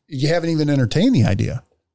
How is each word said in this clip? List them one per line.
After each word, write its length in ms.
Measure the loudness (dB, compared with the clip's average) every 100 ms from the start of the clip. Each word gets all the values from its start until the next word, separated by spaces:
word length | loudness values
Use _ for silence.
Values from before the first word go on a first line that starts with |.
| _
You 200 | -6 -2
haven't 200 | -2 -2
even 200 | -2 0
entertained 440 | 0 0 2 2
the 100 | 2
idea, 380 | 2 0 -2 -6 -12 _ _